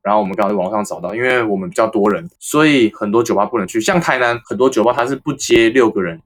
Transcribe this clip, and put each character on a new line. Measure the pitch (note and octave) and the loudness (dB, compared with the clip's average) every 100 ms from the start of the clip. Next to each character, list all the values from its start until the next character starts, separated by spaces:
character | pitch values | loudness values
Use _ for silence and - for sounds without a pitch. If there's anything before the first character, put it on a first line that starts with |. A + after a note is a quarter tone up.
然 | G2+ | -2
后 | G#2+ | 0
我 | |
们 | G2 | 0
刚 | G2 G2+ | -2 -2
刚 | G#2 | -2
在 | |
网 | F2+ | -2
上 | G#2+ | -4
找 | G2+ - | -6 -8
到， | E2+ | -8
因 | A2+ | -4
为 | B2+ B2+ | -2 0
我 | A2+ G2 | 0 -4
们 | F2+ | -4
比 | |
较 | G2+ A2 | -2 0
多 | G#2+ G#2 | 2 0
人， | F#2 E2+ _ | 0 -6 _
所 | - D3 D3+ | -4 0 2
以 | C#3 A2 | 4 2
很 | - G#2 | 0 -2
多 | A2+ | 0
酒 | A2+ | 0
吧 | G2 | 0
不 | G#2 A#2+ | 0 -2
能 | F#2 | -4
去。 | A#2 | -4
像 | A2 F3+ | 0 0
台 | E3+ C3 | 0 0
南 | A#2+ A#2 - | 0 -2 -4
很 | G#2+ | 0
多 | C3 | 0
酒 | A#2 | 2
吧 | A2 B2 | 2 2
它 | A#2 | 0
是 | |
不 | C3 - | -4 -6
接 | F2+ - A#2 A#2 | -6 2 4 4
六 | B2+ A#2 | 4 2
个 | G2+ | 2
人 | F2+ E2 | -4 -6